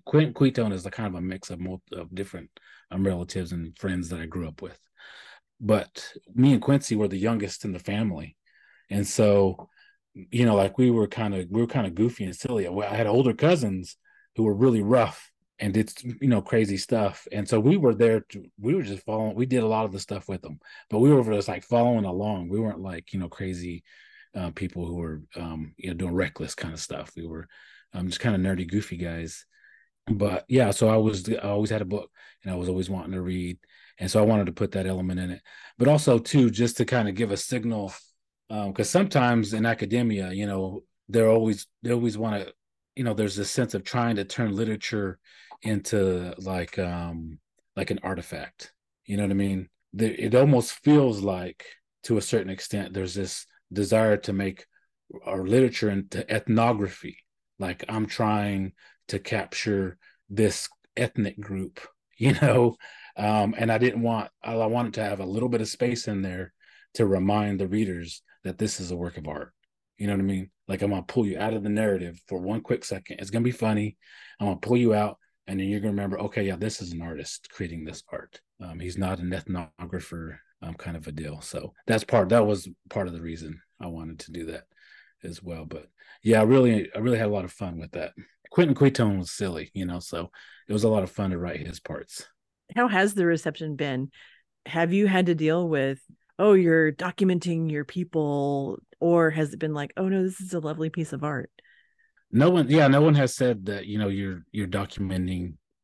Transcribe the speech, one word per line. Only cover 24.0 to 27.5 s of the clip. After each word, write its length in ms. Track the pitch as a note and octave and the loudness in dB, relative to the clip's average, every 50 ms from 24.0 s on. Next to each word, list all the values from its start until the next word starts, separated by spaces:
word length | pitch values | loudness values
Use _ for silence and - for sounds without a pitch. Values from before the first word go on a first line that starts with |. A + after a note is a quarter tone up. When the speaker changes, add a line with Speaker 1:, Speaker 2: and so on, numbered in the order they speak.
| - _ _ - - _ - | -20 _ _ -20 -20 _ -10
Speaker 1:
uh, 140 | G2 F#2 F2 | -8 -8 -8
people 360 | D#2+ - G2 F#2 - F2+ E2+ | -6 -6 -8 -8 -6 -6 -8
who 100 | E2 E2+ | -6 -6
were, 260 | F2 E2+ D#2+ D#2 D#2 D#2 - - | -6 -6 -6 -8 -10 -12 -14 -12
um, 380 | - E2 E2 D#2+ D#2 D#2 D#2 - - | -12 -10 -8 -8 -8 -10 -10 -12 -12
you 120 | - F#2 | -10 -8
know, 40 | F2 | -6
doing 220 | E2 F#2 F2+ F2 | -4 -4 -2 0
reckless 400 | F#2 F#2+ - - - - - - | 0 -2 -2 -4 -8 -10 -8 -8
kind 180 | - - D#2+ D#2+ | -8 -10 -10 -10
of 80 | D#2 | -10
stuff. 320 | - - - D2 D2 - - | -10 -10 -10 -10 -12 -12 -14
We 120 | E2+ E2 E2 | -14 -12 -12
were, 200 | D#2+ D#2+ D#2+ - | -10 -12 -14 -14